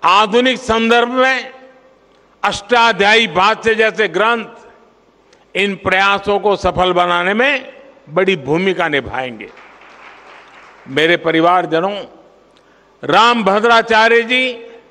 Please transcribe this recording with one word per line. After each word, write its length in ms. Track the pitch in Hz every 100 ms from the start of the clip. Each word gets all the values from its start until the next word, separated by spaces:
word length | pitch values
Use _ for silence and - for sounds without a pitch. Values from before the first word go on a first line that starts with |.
आधुनिक 540 | 165 185 214 226 254 240
संदर्भ 500 | - 226 226 233 240
में 440 | 254 254 262 208 - - - _ _ _ _ _ _
अष्टाध्यायी 840 | 202 - - 240 233 196 196 220 226
भाष्य 480 | 160 196 220 220 220
जैसे 320 | 220 190 208
ग्रंथ 380 | 165 214 233 202 - - - _ _ _ _ _ _ _ 175
इन 200 | 202 190
प्रयासों 640 | 190 185 196 202 202 202
को 160 | 202 196
सफल 380 | 185 175 185
बनाने 400 | 175 180 175 180
में 400 | 214 262 277 254 - - - -
बड़ी 260 | 156 185 185
भूमिका 520 | 131 156 190 175 165
निभाएंगे। 600 | 147 117 117 127 113 98 - - - - - - - - - - - - - -
मेरे 300 | 135 160 170
परिवारजनों, 840 | 165 160 165 180 165 160 185 202 175 - - _ _ _ _ _ _ _
रामभद्राचार्य 1200 | 135 170 226 240 190 202 226 233 226 220 226 233
जी 440 | 226 254 262 240 - - _